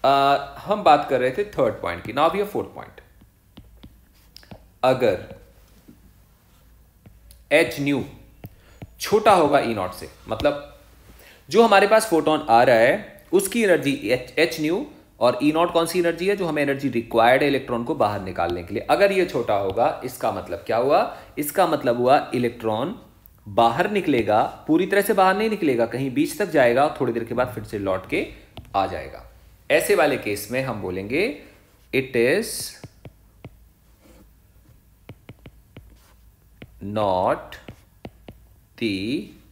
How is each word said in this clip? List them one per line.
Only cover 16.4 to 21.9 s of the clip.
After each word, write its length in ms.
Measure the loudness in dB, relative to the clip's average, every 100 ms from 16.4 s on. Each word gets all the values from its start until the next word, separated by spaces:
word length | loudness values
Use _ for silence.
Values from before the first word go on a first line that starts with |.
हमें 160 | -2 -2
एनर्जी 280 | -2 -2 -2
रिक्वायर्ड 540 | -4 -2 2 4 4
है 40 | 2
इलेक्ट्रॉन 360 | -2 -2 -6
को 120 | -4
बाहर 260 | -2 -2 -2
निकालने 420 | -8 -6 -4 -4
के 100 | -6
लिए। 100 | -8 -2
अगर 220 | 2 2
ये 140 | 2
छोटा 300 | -2 -2 -2
होगा, 460 | -2 -2 0 0 -2
इसका 260 | -10 -6 -4
मतलब 320 | -4 -8 -12 -4
क्या 100 | -2
हुआ? 400 | 2 2 0 -8 -14 -8
इसका 300 | -4 0 0
मतलब 300 | 0 0